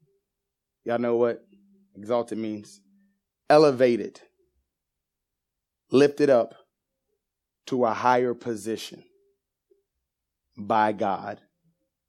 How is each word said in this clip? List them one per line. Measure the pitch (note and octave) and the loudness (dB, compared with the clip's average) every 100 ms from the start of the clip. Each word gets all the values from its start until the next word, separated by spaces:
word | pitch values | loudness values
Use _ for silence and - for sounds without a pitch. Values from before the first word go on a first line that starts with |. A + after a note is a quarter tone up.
| _ _ _ _ _ _ _ _ | _ _ _ _ _ _ _ _
y'all | A2+ A#2 | -6 -4
know | A#2+ A#2 | -2 0
what | A#2+ - _ _ _ _ _ G2 | 0 -2 _ _ _ _ _ -18
exalted | G#2 A#2+ A2+ G#2+ | -6 -4 -4 -8
means, | A2 G#2+ G2+ - _ _ _ _ _ _ - | -8 -10 -14 -20 _ _ _ _ _ _ 2
elevated, | D3+ D3+ B2 B2+ A2 G2 - _ _ _ _ _ _ _ _ _ _ _ _ _ _ _ _ - | 6 6 4 2 2 -6 -14 _ _ _ _ _ _ _ _ _ _ _ _ _ _ _ _ -2
lifted | C3 C#3+ - C#3+ | 2 2 2 2
up | A#2+ - - _ _ _ _ _ _ _ _ _ _ - | 2 0 -8 _ _ _ _ _ _ _ _ _ _ -6
to | B2+ A#2 | -2 0
a | |
higher | G#2 B2 B2 B2+ | 0 0 2 0
position | A#2+ A#2+ G#2+ G#2+ G#2 - E3 _ _ _ _ _ _ _ _ _ _ _ _ _ _ _ - | -6 -8 -10 -8 -10 -10 -20 _ _ _ _ _ _ _ _ _ _ _ _ _ _ _ -16
by | G2+ A2 G#2+ | -2 0 0
God. | G2+ G2+ F2+ G2+ G#2 _ _ _ _ _ _ | -2 -6 -6 -10 -16 _ _ _ _ _ _